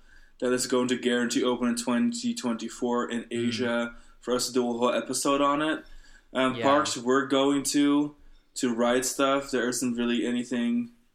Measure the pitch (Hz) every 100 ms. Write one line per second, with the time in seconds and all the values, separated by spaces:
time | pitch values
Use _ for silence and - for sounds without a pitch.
0 | - - - - 127 123 - 127 123 120
1 | 120 120 120 139 123 123 120 117 - 120
2 | 120 117 120 117 123 113 113 - 123 120
3 | 117 117 - 117 120 113 120 117 117 -
4 | - - - 123 120 123 120 117 123 117
5 | - 127 143 139 143 143 156 156 - -
6 | - - _ 127 131 127 127 143 147 -
7 | 120 135 135 135 139 143 135 147 143 147
8 | 147 - - - _ - 127 113 120 123
9 | 127 - 139 139 139 127 120 123 127 120
10 | 120 120 110 123 120 123 120 120 120 -
11 | _